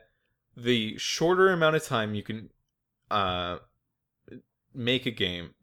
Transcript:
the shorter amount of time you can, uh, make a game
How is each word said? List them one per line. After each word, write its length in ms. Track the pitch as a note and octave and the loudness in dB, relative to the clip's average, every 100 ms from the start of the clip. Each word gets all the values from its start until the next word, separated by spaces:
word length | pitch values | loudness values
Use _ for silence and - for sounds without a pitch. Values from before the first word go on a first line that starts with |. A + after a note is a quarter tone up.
| _ _ _ _ _ - | _ _ _ _ _ -6
the 420 | A#2+ B2 A2 - | 0 2 0 -4
shorter 520 | - - E3 F#3 F#3+ | -6 0 2 4 4
amount 260 | F3 D#3+ D#3 | 4 4 2
of 80 | |
time 320 | - B2 G#2+ G#2 | 0 -2 -2 -4
you 80 | |
can, 260 | - A2 - _ _ _ _ _ - | -6 -10 -12 _ _ _ _ _ -4
uh, 480 | G2+ F#2+ F2+ F2 F2 - _ _ _ _ _ - B2+ - _ _ | 0 0 0 -4 -6 -12 _ _ _ _ _ -20 -20 -20 _ _
make 320 | C#3 A#2 B2+ B2+ | -6 -2 0 -2
a 60 | |
game 400 | G#2+ F#2 F2 E2 - | -2 -2 -4 -10 -16